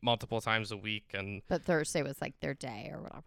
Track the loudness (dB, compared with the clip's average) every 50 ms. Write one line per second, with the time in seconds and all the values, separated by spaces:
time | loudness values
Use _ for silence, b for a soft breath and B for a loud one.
0 | 4 4 4 4 2 0 0 0 4 4 4 4 4 0 -4 -4 -4 -4 -4 -4
1 | -6 -4 -4 -4 -2 -2 -4 -4 -2 0 0 0 4 4 4 4 4 2 2 0
2 | 0 0 -2 -4 -4 -6 -6 -4 -4 -4 -4 -4 -6 -8 -8 -8 -8 -8 -8 -8
3 | -10 -10 -12 -14 -14